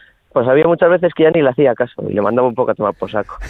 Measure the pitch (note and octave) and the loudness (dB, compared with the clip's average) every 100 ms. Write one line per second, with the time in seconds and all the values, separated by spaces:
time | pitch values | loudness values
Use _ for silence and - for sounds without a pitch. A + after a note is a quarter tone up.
0 | _ _ _ C3+ A#2+ C#3 E3 E3+ F3 F3 | _ _ _ -2 2 2 2 2 2 2
1 | F3 - D#3+ E3 C3+ A#2+ C#3 A2+ A#2+ - | 0 2 2 2 0 2 0 0 -6 -6
2 | G#2 G2+ G2+ B2 B2+ A2+ A#2 G#2+ G2+ - | -6 -2 0 0 0 0 -4 -2 -4 -4
3 | G2+ G#2+ G2+ - | -8 -6 -8 -12